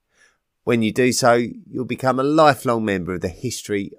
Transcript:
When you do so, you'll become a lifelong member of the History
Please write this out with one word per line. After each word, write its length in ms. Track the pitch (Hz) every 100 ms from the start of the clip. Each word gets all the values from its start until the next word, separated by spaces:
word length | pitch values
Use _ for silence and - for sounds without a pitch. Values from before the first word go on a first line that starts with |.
| _ _ _ _ _ _
When 180 | - 120
you 100 | 110
do 200 | 104 127
so, 220 | 120 127
you'll 500 | 120 120 - - 120
become 340 | 120 127 131 127
a 60 |
lifelong 600 | 135 156 151 127 131 117
member 300 | 110 98 85
of 60 | 90
the 80 | 92
History 640 | 80 123 - - 104 95